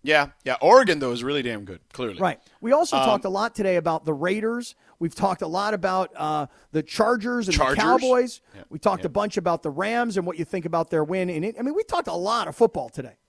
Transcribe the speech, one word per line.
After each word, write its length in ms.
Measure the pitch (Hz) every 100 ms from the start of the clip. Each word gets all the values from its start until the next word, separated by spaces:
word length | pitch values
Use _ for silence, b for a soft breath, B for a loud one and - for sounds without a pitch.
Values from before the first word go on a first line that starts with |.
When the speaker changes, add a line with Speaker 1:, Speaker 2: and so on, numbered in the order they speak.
Speaker 1:
Yeah, 280 | 135 151 143 _
yeah. 120 | - 127
Oregon, 400 | 151 254 240 156
though, 100 | 131
is 140 | 120
really 180 | 123 143
damn 220 | 120 110
good, 160 | 98 90 _
clearly. 280 | - 123 101
Speaker 2:
Right. 200 | 180 135 _ b
We 100 | 226
also 260 | 285 339 269
Speaker 1:
Um, 80 |
Speaker 2:
talked 200 | 262 208
a 40 | 196
lot 280 | 190 226 -
today 180 | 190
about 300 | 180 165 160
the 100 | 151
Raiders. 640 | 147 170 208 220 233 240 - b b
We've 140 | 170
talked 280 | - 190 180
a 60 | 175
lot 260 | 170 202
about, 380 | 214 185 185 185 -
uh, 300 | 151 151 143 b b
the 140 | 156
Chargers 640 | 156 - 185 247 214 247 196
and 80 | 160
Speaker 1:
Chargers? 200 | 135 143
Speaker 2:
the 60 |
Cowboys. 580 | 220 254 254 254 247 - B
Speaker 1:
Yeah, 80 | B B
Speaker 2:
We 80 | 156
talked 240 | 214 190
Speaker 1:
yeah. 60 | 185
Speaker 2:
a 20 |
bunch 260 | 156 208 -
about 280 | 175 165
the 60 | 156
Rams 460 | 139 196 233 240 196
and 80 |
what 140 | 175 165
you 60 |
think 200 | 160 190
about 260 | 170 165 165
their 120 | 165
win. 260 | 151 185 180
And 160 | 160
it, 120 | 185 226
I 40 |
mean, 120 | 247
we 80 | 330
talked 240 | 440 349 -
a 80 |
lot 320 | 170 185 233 175
of 80 |
football 340 | 147 233 165 123
today. 280 | - 123 -